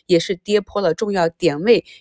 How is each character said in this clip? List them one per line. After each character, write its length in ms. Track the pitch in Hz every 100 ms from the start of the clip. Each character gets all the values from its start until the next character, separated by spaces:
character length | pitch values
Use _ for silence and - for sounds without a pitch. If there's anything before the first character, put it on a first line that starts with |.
| -
也 140 | 170
是 160 | - 185
跌 260 | - 208
破 180 | 196 202
了 140 | 185
重 180 | 160 214
要 160 | 196 165
点 320 | - 160 143
位， 200 | 202 220 - -